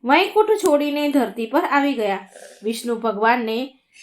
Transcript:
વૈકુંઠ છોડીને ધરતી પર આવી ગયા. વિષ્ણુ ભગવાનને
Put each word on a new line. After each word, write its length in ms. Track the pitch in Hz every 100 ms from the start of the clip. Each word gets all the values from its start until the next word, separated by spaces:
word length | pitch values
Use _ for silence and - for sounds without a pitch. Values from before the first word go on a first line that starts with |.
વૈકુંઠ 460 | 233 302 381 427 427
છોડીને 600 | 427 349 294 294 285 294
ધરતી 360 | 285 214 196 220
પર 180 | 285
આવી 300 | 349 277 285
ગયા. 360 | 240 208 196 196 - - -
વિષ્ણુ 320 | 208 226 240 226
ભગવાનને 840 | 226 202 220 247 220 226 269 _ _ _